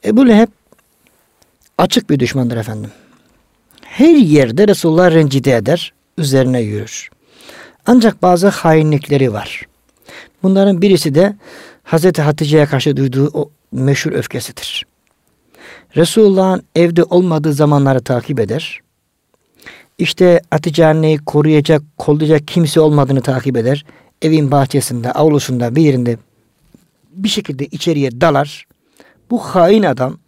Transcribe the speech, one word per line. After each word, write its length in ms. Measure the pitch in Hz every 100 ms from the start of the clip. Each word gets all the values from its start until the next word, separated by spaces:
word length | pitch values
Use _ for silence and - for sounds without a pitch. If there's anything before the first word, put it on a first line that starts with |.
| 208
Ebu 220 | 214 262
Leheb 200 | 214 226 _ _ _ _ _ _ _ _ _ _ _ _ -
açık 320 | 175 - -
bir 100 | 147
düşmandır 380 | 127 139 120 117
efendim. 340 | 110 107 107 _ _ _ _ _ _ _ _ _
Her 340 | - - 302 311
yerde 520 | 185 147 127 123 208
Resulullah 440 | 196 170 160 180
rencide 440 | 160 151 135 131 120
eder, 380 | 107 170 - _ _ -
üzerine 440 | 147 135 127 127
yürür. 480 | 110 104 107 - - _ _ _ - - - _ -
Ancak 360 | 247 220 -
bazı 260 | 185 175 196
hainlikleri 840 | 190 165 160 156 147 147 143 131
var. 320 | 104 - - - _ _ _ _ - - _
Bunların 380 | 190 190 196 185
birisi 340 | 202 180 156 139
de 200 | 196 202 - - - _ -
Hazreti 340 | 165 180 170
Hatice'ye 440 | 151 151 151 156 147
karşı 320 | 139 147 135
duyduğu 320 | 135 131 143
o 160 | - - _ _
meşhur 400 | 127 131 139 156
öfkesidir. 760 | - 123 127 - - - - - _ _ _ _ _ _ _ - - _ -
Resulullah'ın 680 | 170 - 214 190 190 185 - -
evde 280 | 170 170
olmadığı 500 | 165 180 180 160 156
zamanları 480 | 143 147 147 139 131
takip 380 | 120 123 117 131
eder. 400 | 104 127 - - _ _ _ _ _ _ _ _ - - _ _
İşte 440 | 175 - 180 170 -
Hatice 340 | 160 165 151 156
anneyi 320 | 156 156 151
koruyacak, 640 | 151 147 151 151 147 156 151 _
kollayacak 500 | - 151 156 156 151
kimse 320 | 180 160 160
olmadığını 420 | 156 147 135 135
takip 360 | 123 127 139 123
eder. 280 | 113 143 - _ _ _
Evin 300 | 160 156 143
bahçesinde, 600 | 143 135 143 - 120 117
avlusunda, 640 | - 156 147 131 127 120 127
bir 60 |
yerinde 360 | 156 131 120 117 _ _ _ _ _ _ _ _ _
bir 180 | 180 202
şekilde 360 | - 202 135 143
içeriye 560 | 143 - 151 135 120
dalar. 440 | 170 143 147 - - _ _ _ _ _ _
Bu 100 | 233
hain 440 | - 190 170 214
adam 340 | 185 127 131 -